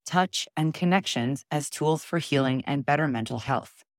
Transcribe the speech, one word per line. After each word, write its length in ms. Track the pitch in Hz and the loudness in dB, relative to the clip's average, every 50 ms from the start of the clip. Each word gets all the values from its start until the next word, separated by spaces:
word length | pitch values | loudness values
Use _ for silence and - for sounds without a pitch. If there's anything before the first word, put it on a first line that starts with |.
| _ - | _ -2
Touch 400 | - 180 185 185 - - - - _ - | 0 2 2 2 0 -4 -6 -4 _ 0
and 160 | 156 160 156 | 0 0 0
Connections 720 | - 185 175 180 196 190 - - 123 117 123 143 139 - _ | 0 2 2 4 2 2 0 -2 -2 0 0 -2 -4 -4 _
as 180 | 151 147 143 - | -4 -4 -4 -4
Tools 340 | - - 151 156 160 151 - | -4 -2 0 2 2 0 -2
for 140 | - - 170 | -2 -2 -2
Healing 460 | 156 - - 139 135 131 131 131 - | 0 2 2 2 4 2 2 0 0
and 180 | - 143 143 123 | -2 -2 -2 2
Better 240 | - 143 147 156 151 | 2 2 2 2 0
Mental 300 | 127 117 113 - 120 113 | 0 -2 -2 -4 -4 -6
Health. 460 | - - 135 - - - - - _ _ _ | -2 -2 -2 -2 -2 -6 -14 -20 _ _ _